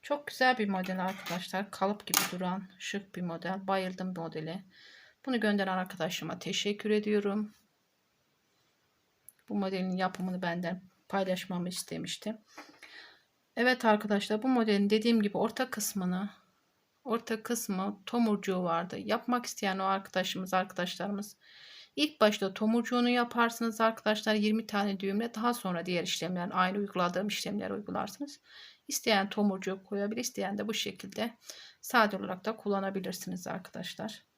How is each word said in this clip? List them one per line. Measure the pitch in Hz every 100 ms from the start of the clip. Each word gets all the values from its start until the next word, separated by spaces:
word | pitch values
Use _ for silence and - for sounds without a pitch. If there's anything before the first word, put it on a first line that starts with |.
Çok | - 285 -
güzel | - 254 247
bir | 208
model | 190 185 185
arkadaşlar. | 185 196 - 175 180 190 196
Kalıp | - 190 208 -
gibi | - -
duran | 180 185 185 190 -
şık | - 202 202
bir | -
model. | 175 165 170 190 190
Bayıldım | 190 185 185 185 180
bu |
modele. | 165 160 156 185 - - - - - _ -
Bunu | 247
gönderen | 214 202 190 185
arkadaşıma | 185 - 165 - 160 -
teşekkür | 165 190 208 208 214
ediyorum. | 214 208 208 202 202 214 - _ _ _ _ _ _ _ _ _ _ _ _ _ _ _ _ - _ _
Bu |
modelin | 208 190 190 185 185
yapımını | 185 - 185 185
benden | 180 170 175 180 - _ _
paylaşmamı | 196 190 185 - 180 175
istemişti. | 180 - 165 175 - 208 226 _ - - - - - - - _ _ _ -
Evet | 247 254
arkadaşlar, | 233 214 214 202 - 214
bu | 254
modelin | 254 220 202 202
dediğim | 214 226 233
gibi | 208 -
orta | 220 - 262
kısmını, | 220 - 196 180 185 202 - _ _ _ _ _ _
orta | 262 226 233 220
kısmı | - 240 - 185 202 208 -
tomurcuğu | 240 226 202 196 185
vardı. | 180 165 180 -
Yapmak | 208 226 240 240 240
isteyen | - 202 190
o |
arkadaşımız, | 190 196 196 185 185 196 185
arkadaşlarımız | 185 190 - 180 - 196 202 208 - - - - - - -
ilk | 302 -
başta | 214 214 190
tomurcuğunu | 190 220 233 233 247 240
yaparsınız | 247 240 240 233 233 233 220
arkadaşlar, | 226 220 214 214 220
yirmi | 214 208 220 214
tane | 208 202 196
düğümle. | 196 202 233
Daha | 220 240
sonra | 240 190 170 180
diğer | 175
işlemler, | 180 - 165 180 175
aynı | - 185 202
uyguladığım | 202 180 180 180 208
işlemler | - - 202 -
uygularsınız. | - 208 190 - - 285 - _ - - - -
İsteyen | - 240 202 196
tomurcuğu | - 208 190 190 190
koyabilir, | - 202 208 226
isteyen | 240 - 190 202
de | 208
bu |
şekilde | 214 - - - - 226 - - - - _
sade | - 277 214 196
olarak | 196 185
da | - 220
kullanabilirsiniz | 208 196 196 190 190 185 - 180 180
arkadaşlar. | 190 185 - 180 - 208 - _